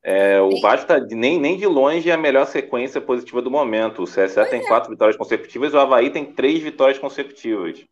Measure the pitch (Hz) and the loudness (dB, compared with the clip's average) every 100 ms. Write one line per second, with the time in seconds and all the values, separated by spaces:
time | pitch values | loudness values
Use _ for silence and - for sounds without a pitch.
0 | - 95 98 98 95 95 104 135 - 156 | 0 2 4 4 4 2 2 2 2 0
1 | 110 113 123 170 147 190 202 147 139 165 | 0 -2 0 0 0 0 0 2 2 0
2 | 165 165 151 135 139 147 - 123 131 139 | -2 0 2 2 0 -4 -4 -6 -4 -8
3 | - 123 123 120 123 143 131 110 110 107 | -4 -4 -4 -6 -2 -2 -2 -2 -2 -4
4 | 87 - 95 101 107 120 - 113 - 110 | -6 -2 0 0 0 -2 0 0 0 0
5 | 110 107 110 117 - 117 143 143 135 123 | 0 0 -4 -6 -6 -6 0 2 4 4
6 | 131 156 143 - 135 160 151 - 135 135 | 2 -4 -8 -2 0 0 -6 2 2 2
7 | 139 - 139 - 113 107 82 80 - | -8 -10 -12 -10 -6 -4 -6 -10 -20